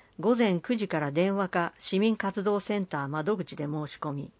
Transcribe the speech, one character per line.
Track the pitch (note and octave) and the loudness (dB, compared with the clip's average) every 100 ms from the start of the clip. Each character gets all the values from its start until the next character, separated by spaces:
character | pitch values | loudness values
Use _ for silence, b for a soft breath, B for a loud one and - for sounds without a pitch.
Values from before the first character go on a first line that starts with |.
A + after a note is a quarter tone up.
| b b | b b
午 | F3+ A#3+ | 2 4
前 | A3 F3 | 4 2
九 | - A#3 | 0 -2
時 | G3 | 0
か | D#3+ | 0
ら | D3 | 0
電 | D3 F#3+ G3 | 2 2 2
話 | F#3 | 0
か | F3+ E3+ - | 0 -2 -4
市 | - F#3+ | -2 2
民 | A3 A3 | 2 2
活 | G3 G3 | -2 -2
動 | G3 G3+ | 0 0
セ | - G#3 | 0 -2
ン | F#3 | -2
タ | D3+ | -4
ー | C#3 | -2
窓 | D3+ D3+ G#3+ | -2 0 -2
口 | D#3+ - | -4 -6
で | |
申 | D3 D3+ D3 | -4 -4 -6
し | - | -6
込 | D3+ | -6
み。 | C#3+ - - | -6 -8 -12